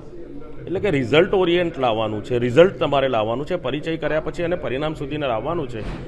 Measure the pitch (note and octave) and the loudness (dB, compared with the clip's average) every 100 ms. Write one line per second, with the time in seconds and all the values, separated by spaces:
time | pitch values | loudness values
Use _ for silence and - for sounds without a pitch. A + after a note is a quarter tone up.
0 | - - - - - - - F3+ G3+ D3 | -12 -14 -12 -12 -12 -12 -8 -4 0 0
1 | A#2+ C#3+ F#3+ G3 F#3 F3 F3 D#3+ B2+ A2 | 4 4 6 4 4 2 2 0 0 2
2 | A2 G#2+ G#2 B2 B2 A#2+ F3+ - D#3 C#3 | 0 -2 -2 0 4 6 6 6 0 2
3 | C3+ A#2+ G#2+ A#2+ D3+ F3+ C3 C3+ D3+ E3 | 2 2 0 -2 -2 -4 -2 -4 -4 -4
4 | D3 D3+ D#3 D#3 E3+ - C3 B2+ D3+ D3 | -2 -2 -2 -4 -2 -2 -2 -2 -4 -4
5 | C#3 D3+ C#3+ A2+ B2 F3 C3+ A2+ - - | -6 -4 -2 -2 -2 -4 -4 -6 -8 -8